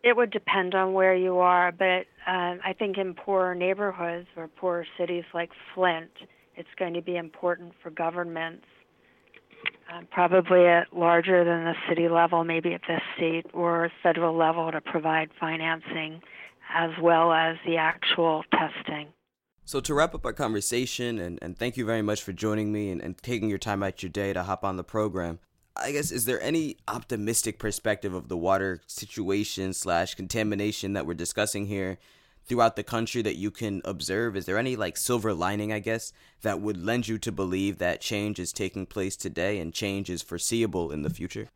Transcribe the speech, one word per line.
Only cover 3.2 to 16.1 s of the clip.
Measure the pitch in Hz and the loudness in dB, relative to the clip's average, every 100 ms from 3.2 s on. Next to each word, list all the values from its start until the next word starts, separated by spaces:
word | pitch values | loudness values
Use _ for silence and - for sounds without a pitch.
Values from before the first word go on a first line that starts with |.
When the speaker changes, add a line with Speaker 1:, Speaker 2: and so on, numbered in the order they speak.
| - 196 180 180 | 0 2 2 2
Speaker 1:
neighborhoods | 180 190 202 180 170 170 180 - | 0 2 -2 -2 -4 -6 -10 -14
or | 160 | -14
poorer | - 185 170 165 - | -4 -2 -2 -6 -6
cities | 175 175 165 | -4 -4 -4
like | 170 170 - - | -6 -6 -10 -14
Flint, | - 185 165 165 - 190 _ _ - | 0 2 2 -6 -20 -20 _ _ -18
it's | 165 - | -18 -6
going | 180 | -4
to | 170 | -4
be | 170 175 | -4 -4
important | 165 - 180 170 175 - | -6 -4 -2 -2 -6 -16
for | 170 | -14
governments, | 160 165 175 175 165 165 165 - _ _ _ _ _ _ - _ - - - - | -4 -2 -2 -6 -6 -8 -10 -20 _ _ _ _ _ _ -20 _ -10 -10 -10 -16
uh, | 170 175 | -16 -6
probably | - 175 185 170 180 175 | 2 6 6 8 8 10
at | 170 175 175 | 8 4 2
larger | 170 170 170 180 | 6 6 6 4
than | 170 170 165 | 6 2 0
the | 160 - | -4 -2
city | 165 170 | 2 4
level, | 165 170 170 165 | 4 4 4 2
maybe | 165 170 | 0 -2
at | 175 - | -4 -4
the | 165 - - | -6 -6 -2
state | 165 165 - | -2 -2 -6
or | - 170 170 165 - | -2 0 2 0 2
federal | 180 165 170 165 | 2 4 2 4
level, | 160 165 160 | 4 4 -2
to | 160 | -4
provide | - 165 156 160 156 - | -4 -2 0 0 -2 -6
financing | 165 160 160 160 - 160 156 | -6 -4 -2 -4 -4 -8 -8